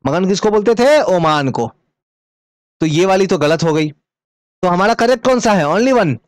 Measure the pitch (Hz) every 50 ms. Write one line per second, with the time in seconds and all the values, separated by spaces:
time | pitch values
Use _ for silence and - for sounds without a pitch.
0 | - 135 147 175 190 185 202 180 - 214 208 214 202 233 233 233 240 277 302 302
1 | 233 - 185 175 160 156 151 147 139 135 - - 117 - - _ _ _ _ _
2 | _ _ _ _ _ _ _ _ _ _ _ _ _ _ _ _ 165 160 147 160
3 | 185 190 190 190 190 180 190 160 147 147 165 156 165 165 151 156 156 151 147 _
4 | _ _ _ _ _ _ _ _ _ _ _ _ - 180 175 175 196 214 233 -
5 | 233 233 262 240 - 254 262 247 - 233 208 185 147 143 165 202 240 269 262 240
6 | 202 156 127 - _